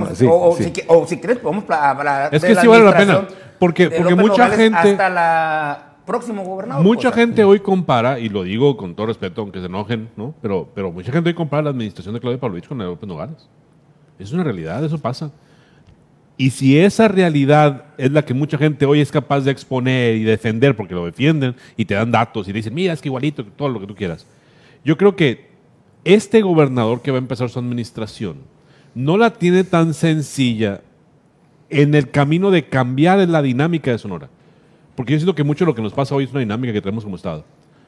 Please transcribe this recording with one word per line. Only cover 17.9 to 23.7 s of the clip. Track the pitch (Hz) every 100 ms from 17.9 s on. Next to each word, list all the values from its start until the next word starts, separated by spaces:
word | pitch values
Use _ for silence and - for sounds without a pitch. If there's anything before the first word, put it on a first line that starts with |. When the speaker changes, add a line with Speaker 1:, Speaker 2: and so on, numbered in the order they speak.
| -
Speaker 3:
es | 131
la | 147 143
que |
mucha | 127 151 135
gente | 151 139 139
hoy | 151
es | 143
capaz | 156 - 139
de | 135
exponer | 131 - 127 127 127 120 113
y | 110
defender, | 110 117 113 139 107
porque | 92
lo | 90 85
defienden | 85 139 160 127 120 - -
y | 107
te | 101
dan | 117
datos | 113 117 113 95
y |
dicen, | 101 107
"Mira, | 143 190
es | 160
que | 147
igualito", | 127 151 143 98 -
todo |
lo | 143